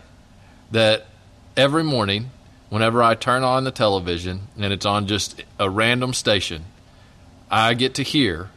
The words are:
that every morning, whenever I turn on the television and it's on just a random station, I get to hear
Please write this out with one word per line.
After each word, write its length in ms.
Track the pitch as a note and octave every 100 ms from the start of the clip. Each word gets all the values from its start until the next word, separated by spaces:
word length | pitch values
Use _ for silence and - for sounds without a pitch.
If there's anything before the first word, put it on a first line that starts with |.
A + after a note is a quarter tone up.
| - - - - - - -
that 340 | A2 A2 A2 - - - - - -
every 280 | C#3 D#3
morning, 480 | D#3+ B2+ G2 G#2 B2+ - - - -
whenever 340 | G#2 A2+ A#2+
I 100 | A#2
turn 300 | A2+ - B2+
on 200 | C3 C3
the 80 | C3
television 760 | - A2 G2 F2 E2+ F2+ F#2 G2+ -
and 160 | G2+
it's 120 | G2 G#2
on 220 | G#2 G2
just 360 | G2+ - - - -
a 100 | G2
random 440 | G2 A#2 B2 B2+
station, 520 | A#2+ - G#2 - D#2+ E2+ - - - - - - - -
I 220 | G#2 A2+
get 220 | A#2+ B2+ -
to 80 |
hear 460 | C3+ D3+ A2+ D#2+ F#2+